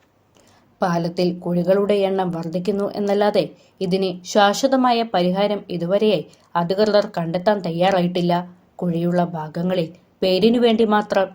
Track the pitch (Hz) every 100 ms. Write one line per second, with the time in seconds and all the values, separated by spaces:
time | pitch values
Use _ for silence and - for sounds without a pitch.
0 | _ _ _ _ _ _ _ _ 190 175
1 | 170 175 180 180 175 175 175 190 202 208
2 | 190 190 180 170 170 180 180 220 254 -
3 | 202 202 208 202 185 - _ _ 190 190
4 | 190 180 - 220 202 202 269 269 254 233
5 | 226 185 180 185 202 202 - 175 170 196
6 | 214 185 147 - _ 170 175 185 214 208
7 | 208 - 165 175 185 208 180 165 180 190
8 | 175 180 175 175 180 - _ - 180 175
9 | 175 175 170 165 156 170 175 185 165 -
10 | _ _ 190 185 214 240 240 220 220 208
11 | 208 196 190